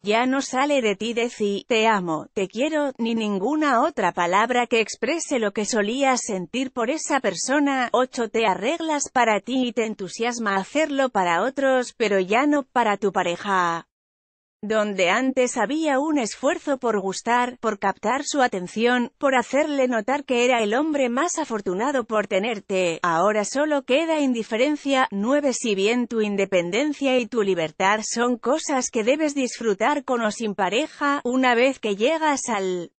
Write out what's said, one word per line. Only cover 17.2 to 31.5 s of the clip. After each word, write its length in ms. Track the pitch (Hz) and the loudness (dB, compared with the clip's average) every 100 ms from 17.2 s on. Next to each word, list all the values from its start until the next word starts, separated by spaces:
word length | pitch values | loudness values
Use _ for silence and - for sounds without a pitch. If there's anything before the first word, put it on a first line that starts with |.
| - 240 247 247 | 0 0 0 -2
por 200 | 226 214 | -4 -2
captar 460 | 202 190 202 254 | -2 -2 -2 -2
su 180 | 294 294 | -2 0
atención, 720 | 247 196 180 - 233 247 233 _ | 0 0 -6 -2 2 2 -2 _
por 200 | 285 262 | 0 2
hacerle 500 | - 262 311 285 254 | 2 0 0 0 0
notar 380 | 240 208 285 | 0 -2 -4
que 200 | 277 240 | -2 0
era 200 | 247 247 | 2 2
el 100 | 214 | 2
hombre 340 | 220 311 294 254 | 0 0 0 0
más 300 | 240 339 - | 0 -2 -2
afortunado 640 | 302 220 202 185 247 277 | -4 -4 -4 -2 -2 -2
por 240 | 254 214 202 | -2 -2 0
tenerte, 720 | 196 214 214 - 190 180 165 | -2 -2 -6 -4 0 0 0
ahora 400 | 180 165 190 214 | 0 2 2 2
solo 380 | 202 269 311 285 | -2 -2 0 0
queda 360 | 262 254 330 311 | 2 0 2 0
indiferencia. 880 | 277 240 214 220 269 302 277 269 262 | 2 0 -2 0 0 0 0 0 0
Nueve, 400 | 196 214 294 285 | 0 0 2 2
si 240 | 240 233 196 | -2 -2 0
bien 320 | 196 247 240 | 2 2 0
tu 140 | 233 | 0
independencia 1000 | 208 202 196 190 175 202 302 285 277 254 | -2 0 2 2 0 0 -2 0 0 0
y 60 | 233 | 0
tu 160 | 240 | 0
libertad 560 | 196 180 156 - 190 214 | 0 0 -2 0 0 0
son 340 | 214 233 240 240 | -2 -2 0 0
cosas 540 | - 302 - 277 247 | 0 -2 0 -2 -2
que 140 | 240 | -2
debes 320 | 214 294 311 285 | 0 2 0 0
disfrutar 680 | 247 - 233 196 226 294 | -4 -2 -2 0 0 0
con 200 | 254 247 | -2 -2
o 100 | 226 | -2
sin 240 | 208 226 190 | -2 -6 -2
pareja, 640 | 190 208 302 - 285 285 | -2 0 -4 -2 -2 -2
una 320 | 254 254 262 | 0 0 2